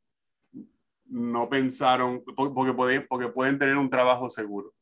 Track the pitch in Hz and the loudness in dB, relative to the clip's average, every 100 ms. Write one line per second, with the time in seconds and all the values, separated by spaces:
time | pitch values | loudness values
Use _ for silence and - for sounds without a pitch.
0 | _ _ _ _ _ - - _ _ _ | _ _ _ _ _ -20 -20 _ _ _
1 | - 123 120 120 117 135 131 - 131 127 | -10 -6 -2 -2 0 0 0 0 2 2
2 | 127 123 - - 143 131 131 123 127 135 | 2 -4 -8 -4 -2 0 0 2 2 0
3 | - 123 123 120 131 139 139 139 135 127 | 0 -4 -4 -2 0 2 2 2 2 4
4 | 127 123 127 113 107 101 101 - | 4 2 0 -6 -8 -8 -10 -16